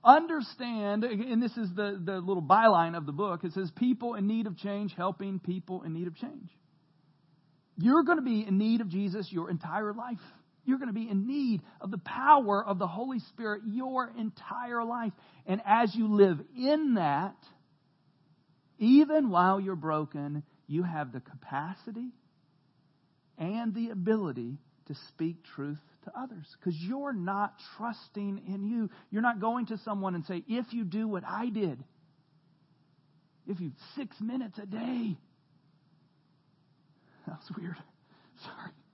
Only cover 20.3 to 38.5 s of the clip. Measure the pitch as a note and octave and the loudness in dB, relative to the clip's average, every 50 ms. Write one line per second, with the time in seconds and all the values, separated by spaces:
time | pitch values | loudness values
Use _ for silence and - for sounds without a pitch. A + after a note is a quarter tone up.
20.3 | D3 D3+ D3 _ _ _ _ - D3 D#3+ F3+ F3 E3 D#3 D3 B2+ A#2+ C3 C3 - | -6 -6 -8 _ _ _ _ -4 -2 -2 0 -2 -2 -4 -6 -6 -8 -12 -12 -12
21.3 | - C#3 - - C3+ C3+ D3+ E3+ F#3+ - - A#3 G#3 A3+ B3 B3+ A#3+ _ _ _ | -20 -20 -12 -8 -6 -6 -6 -6 -10 -12 -12 -14 -10 -10 -10 -12 -14 _ _ _
22.3 | _ _ _ _ _ _ _ _ _ _ _ _ _ _ _ _ _ _ _ _ | _ _ _ _ _ _ _ _ _ _ _ _ _ _ _ _ _ _ _ _
23.3 | _ - E3+ F3 G#3 A3+ A#3 A3+ F#3+ A#3 A3+ A#3 A3 F#3+ F3 G#3+ A3 A3 G3 D#3+ | _ -8 -6 -6 -4 -4 -4 -4 -4 -4 -6 -6 -4 -4 0 0 2 2 0 -4
24.3 | B2+ B2 A#2 A#2+ C3+ C#3+ _ _ _ _ _ - D3 - - - _ - E3 E3 | -4 -6 -8 -8 -10 -12 _ _ _ _ _ -14 -14 -14 -14 -20 _ -4 -4 -4
25.3 | E3+ E3 _ - - - C#3 C#3+ D3 D3 _ _ _ _ _ - - - C4 B3+ | -4 -6 _ -18 -12 -10 -8 -8 -8 -10 _ _ _ _ _ -16 -12 -12 -12 -12
26.3 | A#3 F3 D3+ - - _ - F#3 E3+ D3+ E3+ F#3 B3+ C#4 C#4+ C#4 C4 G3+ F3 F#3 | -12 -16 -18 -20 -20 _ -4 -4 -4 -4 -4 -6 -6 -6 -4 -6 -6 -4 -4 -2
27.3 | G3 G3+ G#3 G3+ - - - - - - G#3+ A#3+ A3 - - - _ G#3 G3+ G3+ | -2 -2 -2 -4 -4 -14 -20 -20 -14 -8 -8 -8 -8 -10 -14 -14 _ -6 -6 -4
28.3 | G3 G3+ - - G3 G3 G3 G#3 A#3+ A#3 A3 G3 - - - _ - G#3 A3+ B3 | -6 -6 -8 -8 -8 -6 -4 -4 -2 -2 -2 -4 -6 -12 -16 _ -4 0 0 0
29.3 | A#3 G3+ F#3 A3+ A#3 B3 A#3 - A3+ G3 - A3 G#3 G3 F#3+ F#3+ F3+ F3 D#3 - | 0 0 -2 -2 -2 -2 -4 -4 -6 -8 -6 -6 -6 -4 -2 -2 -4 -4 -4 -6
30.3 | F#3+ E3+ - - A3 A#3+ A#3+ - A#3 A#3 A3 F3 D#3+ G#3+ A3 A3 G#3 F3+ - - | -8 -8 -6 -4 -4 -4 -4 -4 -6 -6 -6 -4 -4 -4 -2 -2 -4 -6 -6 -6
31.3 | - G#3 A#3 B3 G#3 G#3+ G3+ E3+ C3+ A#2+ C3+ _ _ _ _ _ _ _ _ _ | -8 -6 -6 -4 -2 -2 -2 -2 -4 -6 -14 _ _ _ _ _ _ _ _ _
32.3 | _ _ _ _ _ _ _ _ _ _ _ _ _ _ _ _ _ _ _ _ | _ _ _ _ _ _ _ _ _ _ _ _ _ _ _ _ _ _ _ _
33.3 | _ _ _ - G3 E3+ F3+ D3 B2+ _ - - - C#4+ C#4 G3+ - - G#3 A3 | _ _ _ -8 -6 -6 -6 -10 -10 _ -20 -16 -12 -12 -12 -12 -10 -8 -8 -4
34.3 | B3 C4 B3+ G#3+ F3 G#3+ G#3 G3 F#3+ A3 A#3 B3 B3+ A#3+ A#3 G#3+ E3 - _ _ | -4 -4 -6 -6 -10 -14 -12 -10 -8 -8 -6 -4 -4 -2 -2 -4 -4 -6 _ _
35.3 | _ _ _ _ _ _ _ _ _ _ _ _ _ _ _ _ _ _ _ _ | _ _ _ _ _ _ _ _ _ _ _ _ _ _ _ _ _ _ _ _
36.3 | _ _ _ _ _ _ _ _ _ _ _ _ _ _ _ _ _ _ _ - | _ _ _ _ _ _ _ _ _ _ _ _ _ _ _ _ _ _ _ -14
37.3 | D#3+ - - - E3+ - E3 F3 E3+ - - _ _ _ _ _ _ _ _ _ | -14 -14 -14 -14 -14 -12 -10 -12 -12 -14 -16 _ _ _ _ _ _ _ _ _
38.3 | _ - - - | _ -20 -20 -18